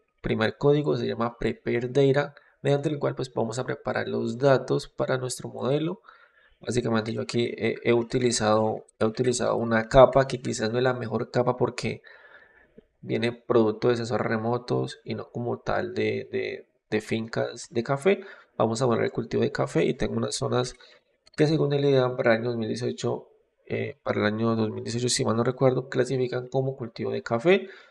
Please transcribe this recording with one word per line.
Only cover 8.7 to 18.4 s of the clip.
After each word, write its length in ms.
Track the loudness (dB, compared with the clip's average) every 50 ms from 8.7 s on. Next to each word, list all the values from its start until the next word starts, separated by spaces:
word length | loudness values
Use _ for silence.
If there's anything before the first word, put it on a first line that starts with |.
| -2 -4 -8 _ _ _
he 60 | -2
utilizado 500 | 0 0 0 0 0 0 0 0 0 0
una 320 | 0 0 0 0 0 0
capa 400 | 6 8 10 10 10 8 4 2
que 140 | 2 -2 -6
quizás 280 | -4 -6 -4 -2 -2 0 0
no 40 |
es 60 | 0 0
la 100 | 0 0
mejor 380 | -2 -4 -4 -4 -4 -4 -2
capa 240 | 0 0 2 2 2
porque 460 | 0 0 -2 -2 -4 -6 -6 -6 -8 -12 -20 -20 -20 -20 -20 -20 -20 -20 _ _ _ _ _ _ -20 _ _ _ _
viene 320 | -6 -4 -2 -2 -2 -2
producto 560 | -4 -6 _ 2 4 4 4 4 2 2 2
de 80 | 2 2
sensores 320 | 2 -2 -4 -4 -2 -2
remotos 720 | -2 -2 -2 -2 -2 -2 -4 -2 -2 -2 -2 -2 -4 -8 -12 _
y 100 | -8 -8
no 160 | -8 -8 -10
como 280 | -8 -6 -4 -4 -6 -4
tal 340 | -4 -4 -2 -2 -2 -4 -4
de, 340 | -2 -2 -2 -2 -4 -6 -6 -6
de, 340 | -6 -4 -6 -8 -10 -14 _ _ _ _ _
de 100 | -4 -4
fincas 680 | -2 -4 -4 -4 -4 -4 -4 -4 -4 -4 -6 -12 -16 -6
de 120 | -4 -4
café. 440 | -2 -2 -4 0 2 2 2 2 -2 -10 -20 -20